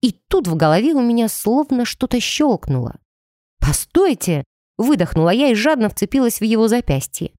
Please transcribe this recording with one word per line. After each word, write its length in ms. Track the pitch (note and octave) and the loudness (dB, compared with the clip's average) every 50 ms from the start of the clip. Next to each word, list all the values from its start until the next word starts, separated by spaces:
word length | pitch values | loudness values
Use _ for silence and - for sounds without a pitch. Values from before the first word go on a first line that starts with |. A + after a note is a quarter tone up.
И 100 | - B3+ | 0 -2
тут 360 | - _ _ _ - F#4+ C#4 F3+ | -2 _ _ _ -2 -2 0 0
в 80 | D#3+ | 0
голове 380 | D#3+ E3 D#3 D#3 F3+ A3+ D#4 E4 | 0 2 2 2 2 2 2 0
у 80 | C#4 | 2
меня 260 | B3 A#3+ A#3 A#3 A#3 G#3+ | 0 2 2 0 0 -2
словно 560 | - - - G#3+ A#3 C#4 D4+ - C4+ B3 B3 | -4 -4 -2 0 0 0 0 0 -2 -2 -2
что-то 360 | - - _ - - - B3 | -4 -4 _ -4 -2 -2 -2
щелкнуло. 760 | - - - - D4+ D4 A3+ - - - C#3 B2+ A#2+ A2+ - - _ _ _ _ _ _ _ _ _ _ _ _ | -2 -4 -2 0 0 0 0 -2 -2 -4 -4 -4 -4 -6 -10 -14 _ _ _ _ _ _ _ _ _ _ _ _
«Постойте!» 880 | - C#3+ D3 - - _ _ D#4+ G4 F#4+ C4 - - - E3+ D3 C3+ _ _ _ _ _ _ - | 0 0 0 -2 -6 _ _ 2 2 2 0 -2 -2 -2 -2 -2 -4 _ _ _ _ _ _ -2
выдохнула 540 | A3+ B3+ D4+ E3+ F3 - - E3 D#3+ E3+ | 0 2 2 2 0 0 0 2 2 2
я 180 | F#3 A#3+ C#4+ C#4 | 2 4 2 2
и 60 | A#3 | 2
жадно 340 | G#3 A3 D4 D#4 C4 A3 G#3 | 2 2 2 2 2 0 -2
вцепилась 500 | - - - - - C4+ C4 A#3 - - | -2 -4 -6 -2 0 0 0 0 0 -2
в 40 | G#3 | -2
его 240 | A3 A3+ A3 A3+ A3+ | 0 2 2 2 2
запястье. 640 | A3 A#3+ A#3+ - C#3+ C3 - - - - - - _ | 2 0 0 -2 -2 -2 -4 -8 -10 -10 -10 -10 _